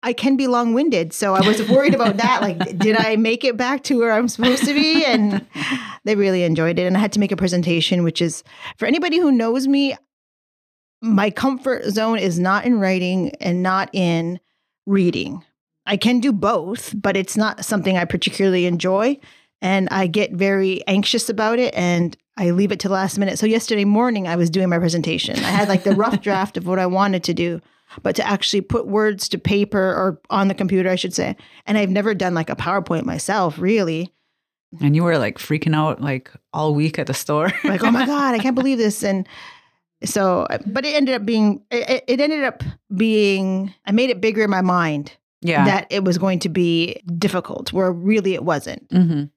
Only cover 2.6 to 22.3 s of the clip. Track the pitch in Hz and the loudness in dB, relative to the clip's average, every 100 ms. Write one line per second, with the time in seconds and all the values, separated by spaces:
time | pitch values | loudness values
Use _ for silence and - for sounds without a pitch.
2.6 | 180 175 214 220 220 220 220 233 269 226 | -6 0 2 2 2 2 2 2 0 0
3.6 | 247 277 - 262 233 214 240 - 240 247 | -2 -2 0 0 2 2 0 0 2 2
4.6 | 240 285 311 320 294 226 208 196 - 285 | 2 2 2 2 2 2 2 0 -6 -8
5.6 | 285 262 220 - 196 208 196 185 175 170 | -6 -6 -8 -10 -2 2 2 2 2 2
6.6 | 165 170 180 185 208 208 196 180 185 180 | 0 0 0 2 2 0 0 0 0 0
7.6 | 170 170 156 180 170 160 170 - - - | 0 0 2 2 0 0 -2 -4 -16 -18
8.6 | - - 233 311 339 320 330 254 226 247 | -18 -6 -2 0 2 2 4 2 2 0
9.6 | 269 277 277 - _ _ _ _ _ _ | 2 2 0 -4 _ _ _ _ _ _
10.6 | _ _ _ _ 226 202 208 208 262 254 | _ _ _ _ 0 2 2 0 -2 -2
11.6 | 269 247 - 202 220 226 190 170 180 202 | -2 -2 -2 -2 0 0 0 0 0 0
12.6 | 240 233 190 185 180 185 170 - 190 175 | 2 2 2 0 0 -2 -2 -4 -2 0
13.6 | 185 190 190 196 175 165 170 175 _ _ | 0 0 -2 0 0 0 -2 -8 _ _
14.6 | _ _ - 196 175 165 - 185 _ _ | _ _ 0 2 2 0 -6 -10 _ _
15.6 | _ _ - 202 220 247 254 208 196 220 | _ _ -4 0 2 2 2 0 0 -2
16.6 | 165 240 - 214 196 190 190 - 214 - | -4 -10 -8 -4 -2 -2 -2 -2 -2 -4
17.6 | 180 208 175 185 175 175 - - 196 180 | -4 -2 0 0 0 -2 -4 0 2 2
18.6 | 180 175 185 190 226 285 - _ _ _ | 2 0 0 0 0 -2 -8 _ _ _
19.6 | 185 190 185 190 185 190 208 175 196 196 | -2 0 0 0 0 0 -2 0 0 2
20.6 | 190 185 - 190 196 233 226 220 220 233 | 0 -2 0 0 2 -2 -2 -2 0 0
21.6 | 247 - 175 175 185 - _ | 0 0 0 0 0 -4 _